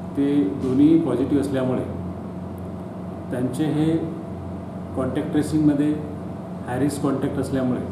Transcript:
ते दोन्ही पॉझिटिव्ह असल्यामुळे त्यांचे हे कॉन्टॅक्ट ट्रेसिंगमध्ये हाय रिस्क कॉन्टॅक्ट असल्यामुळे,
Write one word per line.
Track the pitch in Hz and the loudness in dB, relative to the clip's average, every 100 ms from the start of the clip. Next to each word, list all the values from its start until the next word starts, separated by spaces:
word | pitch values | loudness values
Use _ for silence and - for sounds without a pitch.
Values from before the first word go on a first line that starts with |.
| - - | -6 0
ते | 139 143 | 2 4
दोन्ही | 139 - 127 131 147 165 | 2 0 2 6 8 8
पॉझिटिव्ह | 131 120 135 143 | 4 0 2 2
असल्यामुळे | - 135 127 117 - - - - - - - - - - - - - - - | 2 0 0 0 -2 -6 -6 -8 -8 -8 -8 -8 -8 -8 -10 -10 -10 -8 -6
त्यांचे | 127 127 - 156 | -2 -2 0 0
हे | 147 160 165 - - - - - - - - - - | 2 2 2 0 -6 -8 -8 -8 -8 -10 -10 -6 -2
कॉन्टॅक्ट | 131 151 - | -2 0 0
ट्रेसिंगमध्ये | 151 143 156 151 143 147 147 - - - - - - - | 0 2 4 4 4 2 0 -4 -8 -8 -10 -10 -8 -4
हाय | 127 | 0
रिस्क | 143 - | 0 0
कॉन्टॅक्ट | 143 127 139 135 | 0 0 0 -2
असल्यामुळे, | 123 131 127 123 - | -2 0 0 0 -2